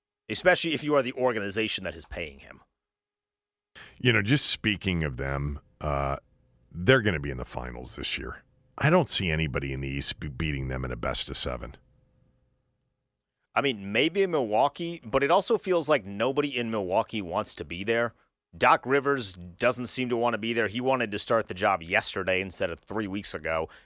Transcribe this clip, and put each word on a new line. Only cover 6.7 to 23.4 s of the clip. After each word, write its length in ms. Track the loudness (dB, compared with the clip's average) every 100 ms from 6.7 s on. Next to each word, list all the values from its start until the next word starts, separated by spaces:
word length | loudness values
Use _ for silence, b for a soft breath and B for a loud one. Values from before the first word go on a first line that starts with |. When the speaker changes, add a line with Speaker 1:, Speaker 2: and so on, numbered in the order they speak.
Speaker 2:
they're 300 | 0 4 6
gonna 180 | 4 0
be 100 | -2
in 60 | -6
the 60 |
finals 520 | -8 -8 -8 -10 -10 -8
this 200 | -6 -6
year. 240 | -8 -12 -16 _ _ 0
I 140 | 4
don't 180 | 4 4
see 220 | 2 2
anybody 420 | 2 0 -2 -4
in 80 | -4
the 80 | -4
East 300 | -2 -2 -4
be-, 100 | -6
beating 380 | -4 -2 -2 -4
them 160 | -4
in 60 | -6
a 60 | -4
best 340 | -4 -2 -2
of 60 | -2
seven. 400 | -2 -4 -8 -16 _ _ _ _ _ _ _ _ _ _ _ _ _ _ _ _ _
Speaker 1:
I 60 | 0
mean, 320 | 0 0 -2
maybe 300 | 0 2 2
in 100 | 2
Milwaukee, 680 | 2 2 2 2 0 -8 -8
but 180 | -2 0
it 80 | 4
also 260 | 2 2 0
feels 300 | 2 0 2
like 160 | 2
nobody 520 | 0 -2 0 0 0 -2
in 140 | -2
Milwaukee 520 | -2 0 0 0 -4
wants 320 | -4 -4 -4
to 100 | -6
be 200 | -10 -6
there. 300 | 0 0 0 -6 _ _ _ 0
Doc 260 | 4 4
Rivers 480 | 4 2 2 0 -2
doesn't 540 | -8 -14 0 2 2 -2
seem 220 | -4 -2
to 80 | 0
wanna 220 | 0 0
be 140 | -2
there. 160 | 0 0
He 120 | 0
wanted 300 | 0 2 0
to 60 | -2
start 280 | 0 0 0
the 60 |
job 280 | 0 2 2
yesterday 580 | 0 0 0 -2 0 0
instead 300 | -2 -4 -4
of 100 | -4
three 260 | -8 -6 -4
weeks 260 | -4 -6
ago. 340 | -6